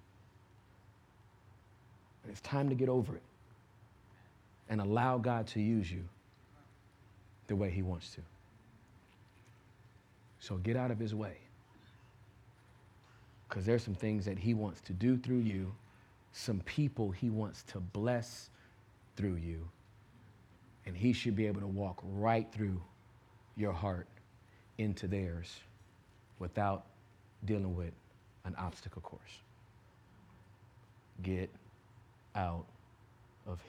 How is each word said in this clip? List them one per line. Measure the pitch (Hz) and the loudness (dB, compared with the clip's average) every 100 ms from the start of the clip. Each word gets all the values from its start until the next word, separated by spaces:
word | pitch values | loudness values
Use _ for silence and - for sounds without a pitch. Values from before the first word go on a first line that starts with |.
| - - - - - - - - - - - - - - - - - - - - - - | -20 -20 -20 -20 -20 -20 -20 -20 -20 -20 -20 -20 -20 -20 -20 -20 -20 -20 -20 -20 -20 -18
And | 110 | -14
it's | 101 | -12
time | - 143 139 | -2 2 2
to | 131 | 4
get | 127 | 4
over | 127 117 165 | 4 2 -4
it | - - - - - - - - - - - - - - - | -12 -20 -20 -20 -20 -20 -20 -20 -20 -20 -20 -20 -20 -20 -2
and | 110 | 0
allow | 101 110 127 127 | 2 4 4 4
God | 120 120 110 | 2 0 0
to | 110 | 0
use | 107 113 90 | 2 2 2
you | 90 90 - - - - - - - - - - - - - - | -4 -8 -12 -20 -20 -20 -20 -20 -20 -20 -20 -20 -20 -20 -20 -2
the | 98 | 2
way | 98 | 2
he | 90 | 2
wants | 92 85 - - | 0 -2 -6 -14
to. | 85 - - - - - - - - - - - - - - - - - - - - - | -16 -18 -20 -20 -20 -20 -20 -20 -20 -20 -20 -20 -20 -20 -20 -20 -20 -20 -20 -20 -20 -18
So | - 95 | -4 0
get | 95 120 | 2 2
out | 127 | 2
of | 110 | 0
his | 113 | 0
way. | 107 104 - - - - - - - - - - - - - - - - - - - - - - | -2 -4 -8 -16 -20 -20 -20 -20 -20 -20 -20 -20 -20 -20 -20 -20 -20 -20 -20 -20 -20 -20 -20 -8
'Cause | 107 95 | -2 4
there's | 117 | 4
some | 110 | 2
things | 95 110 107 98 | -2 0 0 0
that | 92 | 0
he | 101 110 | 2 2
wants | 107 - | 0 -4
to | - | -6
do | 90 117 127 | 2 4 4
through | 123 127 | 2 2
you, | 113 95 92 107 - - - - - | 2 0 -2 -6 -14 -20 -20 -20 -20
some | - - 101 | -10 -2 -2
people | - - 147 - 104 | 0 0 2 2 -2
he | 92 120 | 0 0
wants | 110 107 - | 2 -2 -4
to | - 101 | -10 -8
bless | 90 101 113 123 117 - - - - - - - - - | -4 0 2 2 -2 -10 -18 -20 -20 -20 -20 -20 -20 -2
through | 101 87 | 0 0
you, | 82 82 85 - - - - - - - - - - - - | -2 -6 -8 -12 -20 -20 -20 -20 -20 -20 -20 -20 -20 -14 -10
and | 90 | 2
he | 117 | 4
should | 120 123 104 | 4 2 2
be | 107 | 2
able | 101 | 2
to | 101 | -2
walk | 98 98 90 | -2 -2 -4
right | 92 101 110 113 110 | -6 0 4 4 2
through | 104 104 92 82 - - - - - - - | -2 -2 -2 -6 -16 -20 -20 -20 -20 -16 -2
your | 104 | -2
heart | 90 101 90 - - - - - - - - | 0 0 -2 -6 -16 -20 -20 -20 -20 -18 -2
into | 107 92 95 | 0 0 -2
theirs | 98 92 85 87 - - - - - - - - - | 0 -2 -4 -8 -14 -18 -20 -20 -20 -20 -20 -20 -8
without | 90 - 101 98 - - - - - - 98 | -6 0 0 0 -6 -20 -20 -20 -20 -8 0
dealing | 104 95 90 | 0 2 -2
with | 85 - - - - - 92 | -4 -8 -20 -20 -20 -12 -8
an | 87 | -6
obstacle | 90 - - - | -6 -6 -12 -12
course. | - - - - - - - - - - - - - - - - - - - - - - | -14 -16 -18 -20 -20 -20 -20 -20 -20 -20 -20 -20 -20 -20 -20 -20 -20 -20 -20 -20 -20 -6
Get | 92 92 92 - - - - - - - - | -2 -2 -2 -8 -20 -20 -20 -20 -20 -20 -8
out | 104 90 85 - - - - - - - - - | -2 0 -2 -6 -16 -20 -20 -20 -20 -20 -18 -10
of | 90 | -10